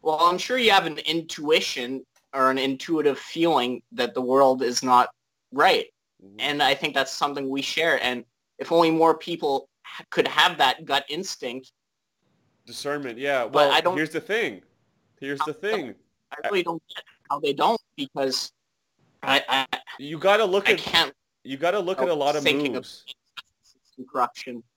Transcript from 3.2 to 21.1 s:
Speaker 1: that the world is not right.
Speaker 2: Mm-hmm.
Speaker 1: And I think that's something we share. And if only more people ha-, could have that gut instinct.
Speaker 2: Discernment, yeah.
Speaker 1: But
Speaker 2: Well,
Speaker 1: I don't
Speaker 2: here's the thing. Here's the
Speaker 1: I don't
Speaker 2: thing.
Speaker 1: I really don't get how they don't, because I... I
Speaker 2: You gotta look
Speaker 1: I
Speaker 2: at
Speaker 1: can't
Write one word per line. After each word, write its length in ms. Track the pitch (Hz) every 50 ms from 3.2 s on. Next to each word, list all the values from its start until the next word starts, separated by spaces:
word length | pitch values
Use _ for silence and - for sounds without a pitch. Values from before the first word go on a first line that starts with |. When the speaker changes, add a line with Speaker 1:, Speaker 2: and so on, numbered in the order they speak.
| - - - 165 165 170 156 135 123 123 123 - _ _
Speaker 1:
that 220 | 120 117 123 120 -
the 80 | 131
world 400 | 127 123 131 135 139 131 131 127 131
is 200 | 120 123 - 131
not 260 | 127 127 123 120 - _ _ _ _ _ _ _ _
right. 360 | - 139 156 190 165 101 - - _ _ _ _ _ _ 95
Speaker 2:
Mm-hmm. 120 | 98 101 107
Speaker 1:
And 240 | 123 143 147 147 143
I 100 | 131 139
think 200 | - 170 151 139
that's 180 | 139 135 -
something 380 | - - 160 143 139 143 139 135
we 120 | 135 139
share. 400 | 131 - - 156 160 170 147 - -
And 220 | 123 123 123 - _ _ _ _ _ _
if 140 | - - -
only 200 | 165 170 170 160
more 240 | 160 160 165 165 160
people 520 | 160 - 175 170 165 165 147 139 131 - _ _ _ _
ha-, 200 | - - - - _
could 180 | - 175 139
have 300 | - - 151 160 180 170
that 280 | 147 147 127 123 - 165
gut 200 | 143 139 143 143 -
instinct. 640 | 143 165 196 - - - 143 123 120 131 131 _ _ _ _ _ _ _ _ _ _ _ _ _ _ _ _ _ _ _ _
Speaker 2:
Discernment, 520 | - 117 - - 143 147 147 143 127 113
yeah. 260 | 117 135 143 139 131 120
Speaker 1:
But 100 | 110 131
Speaker 2:
Well, 180 | 147 143 143
Speaker 1:
I 100 | 147 160
don't 140 | 160 175 185
Speaker 2:
here's 140 | 165 160 156
the 120 | 160 160
thing. 400 | - - 202 233 214 147 104 87 _ _ _ _ _ _ _ _ _ _ _ _
Here's 200 | 139 139 143 135
the 120 | 151 151
Speaker 1:
I 0 |
don't 100 | 143 -
Speaker 2:
thing. 340 | 185 208 220 202 147 117 98 _ _ _ _ _ _ _
Speaker 1:
I 160 | - - -
really 160 | - 208 185 175
don't 180 | 175 170 160 _ _ -
get 100 | - - _ _ _ _ _
how 100 | 139 147
they 140 | 156 143 139
don't, 260 | 127 143 190 233 226 _ _ _
because 560 | - 143 135 _ 143 135 135 127 - - - _ _ _ _ _ _ _ _ _ _ _ _ _ _
I... 220 | - - 135 139 -
I 180 | - 127 135 135 - - - - - - -
Speaker 2:
You 180 | 135 147 160
gotta 280 | 151 156 190 202 214 226
look 220 | 185 180 202 196
Speaker 1:
I 60 | - 214
Speaker 2:
at 60 | 160
Speaker 1:
can't 340 | - - - 170 160 135